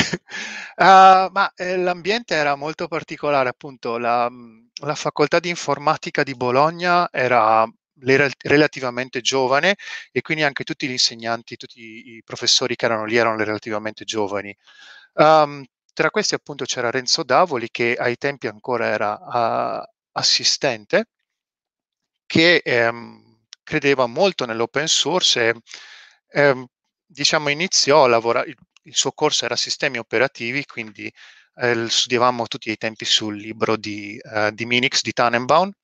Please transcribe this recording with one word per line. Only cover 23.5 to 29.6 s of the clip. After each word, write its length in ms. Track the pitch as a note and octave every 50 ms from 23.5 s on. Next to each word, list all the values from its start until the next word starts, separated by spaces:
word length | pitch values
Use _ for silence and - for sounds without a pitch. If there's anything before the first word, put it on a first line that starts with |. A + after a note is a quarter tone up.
| - - _
credeva 420 | - D3+ D#3 C#3 C#3 C#3 C3 C3 A#2+
molto 380 | A#2 C#3+ F#3+ G3 F3 - C3
nell'open 420 | A#2+ A2+ A2+ A#2 A#2 - C3+ D3+ D#3+
source 640 | - - - C#3+ E3 F#3 - - - - A#2 A2+
e, 40 | A#2 A#2 - - - - - - - - - - _ _ _ _ - D3+
ehm, 240 | C#3+ C#3+ C3+ B2+ B2+ B2 _ _ _ _ _ _ _
diciamo, 440 | _ C#3+ C3+ C#3+ - - D#3 D3+ C#3+
iniziò 540 | C#3+ D3 F3 F#3 - - - - C#3+ D#3 C#3+
a 20 | B2
lavora-, 360 | A#2 A#2 A2+ A#2 A#2 B2+ -
il, 100 | - C#3 - - _ _ _ _
il 120 | - A#2
suo 160 | - - C#3+
corso 340 | - - D3+ D3+ - - -
era 100 | A#2+ A#2+
sistemi 420 | A2+